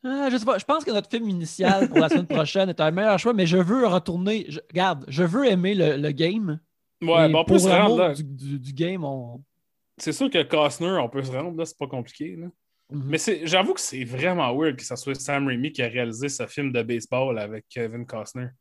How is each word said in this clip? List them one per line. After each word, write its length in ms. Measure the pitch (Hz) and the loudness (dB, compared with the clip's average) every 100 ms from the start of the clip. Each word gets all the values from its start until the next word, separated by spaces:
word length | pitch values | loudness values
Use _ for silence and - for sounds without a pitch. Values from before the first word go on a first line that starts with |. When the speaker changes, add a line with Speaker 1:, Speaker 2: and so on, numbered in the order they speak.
| 254 | -4
Speaker 1:
Ah, 220 | 277 277 | -2 0
je 60 | 247 | 0
sais 80 | 214 | 0
pas. 120 | 208 | -2
Je 80 | - | 0
pense 180 | 302 | -2
que 80 | 294 | 0
notre 180 | 214 202 | -4 -2
film 200 | 233 226 | -4 -4
initial 580 | 185 160 - 185 196 240 | -4 -6 0 2 4 4
pour 100 | - | 4
la 120 | 156 | 4
semaine 180 | 320 180 | 2 0
Speaker 2:
<laughs> 0 | |
Speaker 1:
prochaine 420 | - 147 196 190 | -2 0 0 0
est 120 | 165 | 2
un 100 | 156 | 0
meilleur 260 | 170 214 190 | 2 2 2
choix, 140 | 226 | 2
mais 120 | 233 175 | 2 4
je 120 | 180 | 4
veux 300 | 175 247 240 | 4 2 4
retourner. 580 | 180 170 175 185 220 - | 2 0 -4 -2 -2 -4
Je, 100 | 151 - | -12 -8
regarde, 360 | 165 185 156 135 | 0 0 0 -6
je 160 | 139 | 0
veux 220 | 175 202 269 | 2 2 2
aimer 280 | 190 180 202 | 2 2 2
le, 200 | 156 139 | 2 2
le 140 | 147 | -2
game. 480 | 139 165 214 196 156 _ _ _ _ | 0 0 0 -4 -6 _ _ _ _
Speaker 2:
Ouais, 280 | 165 165 160 | 2 6 6
Speaker 1:
Et 20 | |
Speaker 2:
bon, 80 | 156 | 4
on 60 | 165 | 6
peut 80 | |
Speaker 1:
pour 80 | 190 | 6
Speaker 2:
se 60 | 185 | 8
rendre 100 | 180 | 6
Speaker 1:
l'amour 180 | 208 226 | 6 6
Speaker 2:
là. 140 | 180 | 2
Speaker 1:
du, 100 | 143 | 0
du, 360 | 147 135 139 143 | -6 -8 -8 -8
du 140 | 127 | -8
game, 300 | 135 165 190 | -4 -4 -4
on 380 | 147 135 120 123 139 _ _ _ _ _ | -6 -8 -10 -16 -20 _ _ _ _ _
Speaker 2:
C'est 140 | - | -8
sûr 160 | 156 269 | -2 0
que 140 | 180 | 0
Costner, 540 | 139 156 147 - 170 190 | 2 2 2 0 -2 0
on 100 | 120 | -2
peut 140 | 139 | -4
se 80 | 131 | -6
rendre 260 | 127 165 165 | -6 -6 -6
là, 80 | 165 | -8
c'est 120 | - | -8
pas 100 | 139 | -8
compliqué, 480 | 131 117 - 156 175 | -8 -10 -12 -12 -12
là. 120 | 175 - _ _ _ | -16 -18 _ _ _
Speaker 1:
Mhm. 120 | 147 135 | -8 -2
Speaker 2:
Mais 120 | 156 | -2
c'est, 300 | - 175 160 | 0 -2 2
j'avoue 260 | 185 214 | 2 2
que 80 | 370 | -2
c'est 220 | - 131 | -4 -8
vraiment 500 | 120 127 160 180 131 127 | -8 -4 -2 0 0 0
weird 200 | 160 127 | -2 -2
que 80 | |
ça 120 | - 127 | -10 -10
soit 180 | - 135 | -6 -8
Sam 320 | - 139 139 | -4 -2 0
Raimi 240 | 123 143 | -2 -4
qui 100 | 151 | -4
a 60 | 120 | -4
réalisé 400 | 120 120 113 143 | -2 -6 -4 -6
ce 160 | 139 113 | -6 -8
film 240 | - 139 | -4 -4
de 120 | 120 | -2
baseball 560 | 113 117 - 127 131 113 | -2 -4 -2 -2 -2 -2
avec 260 | 104 107 - | -6 -10 -12
Kevin 360 | - 113 117 120 | -8 -8 -8 -10
Costner. 420 | 113 104 127 123 127 | -12 -10 -10 -12 -12